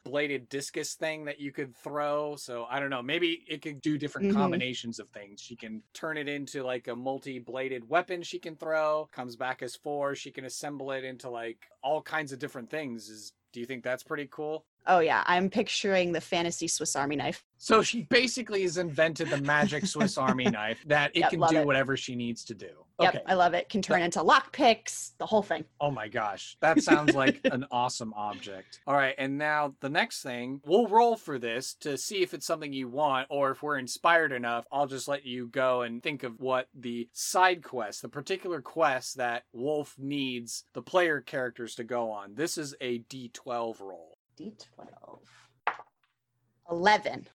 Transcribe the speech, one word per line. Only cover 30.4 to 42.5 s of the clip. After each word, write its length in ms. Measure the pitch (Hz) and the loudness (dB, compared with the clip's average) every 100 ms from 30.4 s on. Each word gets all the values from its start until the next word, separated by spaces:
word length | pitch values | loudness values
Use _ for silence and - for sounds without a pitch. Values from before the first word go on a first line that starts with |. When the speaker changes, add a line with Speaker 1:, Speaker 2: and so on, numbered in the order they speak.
| 123 139 | -8 -8
Speaker 1:
we'll 240 | 143 196 220 | 2 4 6
roll 280 | 220 240 226 | 6 6 4
for 220 | - 135 | -2 -4
this 360 | 117 117 - - | -2 -4 -6 -8
to 200 | 151 135 | -6 -4
see 260 | - 202 | -4 0
if 120 | 175 | 0
it's 100 | 156 - | -2 -4
something 260 | 165 151 | -4 -4
you 160 | 135 127 | -6 -4
want, 400 | 131 151 131 135 | 0 2 2 0
or 200 | 143 135 | 0 0
if 120 | 131 | 0
we're 160 | 147 139 | -2 -2
inspired 520 | 123 - 170 170 151 | -4 0 4 6 4
enough, 340 | 127 120 117 - | 0 -2 -2 -2
I'll 160 | 139 139 | 0 0
just 220 | 135 143 | -2 -4
let 160 | 143 | -4
you 240 | 135 123 120 | -4 -8 -4
go 320 | 135 131 123 | 0 2 2
and 200 | 120 117 | 0 -4
think 200 | 160 139 | -6 -4
of 160 | 127 110 | -6 -6
what 280 | 127 127 - | 0 0 0
the 340 | - 120 120 117 | -8 -6 -6 -6
side 500 | - - 190 185 175 | -6 0 4 6 4
quest, 400 | - 127 104 - | -4 -6 -6 -8
the 60 | 127 | -10
particular 500 | 147 139 190 185 160 | -10 -6 -6 -4 -6
quest 560 | - 160 151 127 - 131 | -4 2 4 4 -2 -4
that 280 | 120 120 - | -2 -2 -8
Wolf 460 | 117 139 151 143 - | -6 -2 -2 -4 -8
needs 680 | 139 143 135 123 117 - - | -6 -4 -4 -4 -8 -12 -12
the 80 | 131 | -14
player 380 | - 180 175 143 | 0 4 4 2
characters 520 | - 143 123 - 113 - | -2 -4 -4 -6 -10 -8
to 80 | |
go 260 | 117 120 113 | -4 -2 -2
on. 240 | 104 101 | -6 -8
This 240 | 107 170 | -4 -4